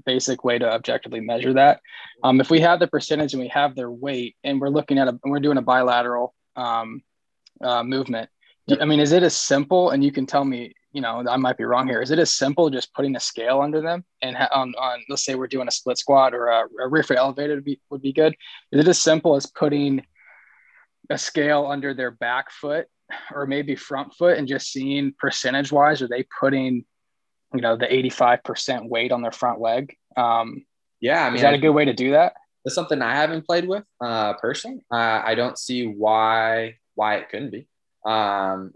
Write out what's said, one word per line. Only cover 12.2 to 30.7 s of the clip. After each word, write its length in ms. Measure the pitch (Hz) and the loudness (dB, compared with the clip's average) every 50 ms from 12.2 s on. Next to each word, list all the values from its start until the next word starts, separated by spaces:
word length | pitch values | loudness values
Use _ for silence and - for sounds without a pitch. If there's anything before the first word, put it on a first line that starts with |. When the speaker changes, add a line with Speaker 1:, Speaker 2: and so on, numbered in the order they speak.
| 156 - - | 2 2 2
Speaker 1:
simple 360 | - 135 139 143 175 165 147 | -2 -2 0 2 2 2 2
just 240 | 135 123 - - - | 2 -2 -6 -6 -4
putting 220 | - 139 139 131 | -4 -2 -2 -2
a 40 | 117 | -4
scale 420 | - - - 117 117 123 135 139 | -6 -8 -6 -4 -2 0 0 0
under 200 | 143 151 156 156 | 0 0 -2 -2
them 220 | 156 165 175 180 - _ _ - | -2 -2 -4 -6 -8 _ _ -8
and 140 | 131 127 123 | -8 -6 -2
ha-, 140 | 127 131 - | -2 -2 0
on, 220 | 135 135 131 123 123 | 0 0 0 -2 -4
on, 260 | 120 131 127 123 120 117 | -6 -4 -4 -6 -6 -8
let's 160 | 139 139 - - | -8 -6 -6 -4
say 120 | 139 131 | -4 -4
we're 120 | 131 127 | -4 -6
doing 220 | 127 135 131 123 120 | -6 -4 -6 -4 -4
a 20 | |
split 260 | - - - 127 123 | -6 -6 -4 -6 -6
squat 360 | - - - 139 135 131 127 123 | -4 2 4 6 6 6 4 2
or 140 | 123 120 | 0 0
a, 160 | 120 117 113 113 - - 113 | 2 2 2 0 -2 -6 -6
a 60 | 127 127 | -4 0
rear 140 | 151 156 - | 2 2 2
foot 120 | - 131 | 2 2
elevated 400 | 123 135 139 127 143 147 151 147 | 2 2 0 0 -4 -4 -4 -4
would 60 | 139 139 | -4 -4
be, 160 | 143 135 - _ - | -6 -8 -8 _ -14
would 120 | 143 135 | -12 -6
be 100 | 139 135 | -6 -2
good? 240 | 135 156 156 156 156 _ - - - - _ - - | 2 4 4 4 2 _ -14 -20 -20 -20 _ 0 2
Is 80 | 143 | 4
it 60 | 156 180 | 6 6
as 100 | 165 - | 4 4
simple 360 | - 165 156 156 - 165 143 | 4 2 2 4 4 2 2
as 80 | 139 - | 2 0
putting 600 | - - - 156 143 147 143 143 139 135 127 - _ _ _ _ _ - _ _ _ _ _ _ _ _ _ _ _ _ _ _ - | -4 -4 -2 0 0 2 0 0 0 0 -2 -4 _ _ _ _ _ -20 _ _ _ _ _ _ _ _ _ _ _ _ _ _ -8
a 80 | 147 | -6
scale 500 | - - - - 156 143 147 151 143 147 | -6 -6 -4 -2 0 2 4 4 2 2
under 260 | 139 143 139 139 139 131 | 0 -4 -4 -4 -6 -4
their 180 | 135 127 120 | -4 -6 -6
back 400 | 117 - 123 120 123 135 - - | -6 -6 -4 -4 -4 -4 -6 -8
foot 360 | - - 151 143 151 170 - _ _ _ _ - - - - - - | -12 -10 -8 -6 -4 -4 -6 _ _ _ _ -16 -16 -16 -14 -12 -10
or 140 | 143 139 | -8 -6
maybe 280 | 135 139 147 143 147 131 | -4 -4 -4 -4 -4 -6
front 380 | - - - 143 135 143 - _ | -8 -8 -8 -8 -8 -8 -8 _
foot 220 | - 175 180 156 | 2 2 2 2
and 120 | - 139 123 | 2 0 -4
just 200 | 139 - - - | -6 -6 -6 -8
seeing 440 | - 135 135 139 139 143 139 139 - | -8 -6 -6 -4 -2 -2 -2 -4 -4
percentage 540 | - - 131 - - - 123 131 139 143 135 | -4 -4 -4 -4 -2 -4 -2 -2 -2 -2 0
wise, 300 | 147 143 143 151 156 135 | 2 4 4 4 2 0
are 80 | 127 120 | -4 -4
they 160 | 120 131 - - - | -4 -6 -6 -8 -6
putting, 460 | - 135 135 139 135 131 127 127 120 - _ _ _ _ _ _ _ _ _ _ _ _ - - | -2 0 0 0 0 -2 -2 -2 -4 -6 _ _ _ _ _ _ _ _ _ _ _ _ -8 -6
you 60 | 120 | -2
know, 160 | 117 113 113 | 0 0 0
the 140 | 113 123 113 127 | 0 0 0 0
eighty-five 500 | 131 127 127 - - 127 120 123 - - | 0 0 -2 0 2 4 4 4 2 0
percent 460 | - 113 - - 139 123 113 113 117 | -6 -8 -6 -4 -4 -4 -6 -4 -4
weight 240 | 120 113 120 127 127 | -4 -2 0 0 -2
on 80 | 120 | -2
their 100 | 120 113 | -4 -6
front 300 | - - 127 120 117 113 | -6 -4 -4 -2 -2 -2
leg? 340 | 113 113 117 131 143 - - _ _ _ - | -2 -2 -2 -2 -4 -8 -14 _ _ _ -2
Um, 480 | 127 120 117 113 117 113 117 - 135 - _ | 0 2 2 2 0 0 -4 -8 -16 -18 _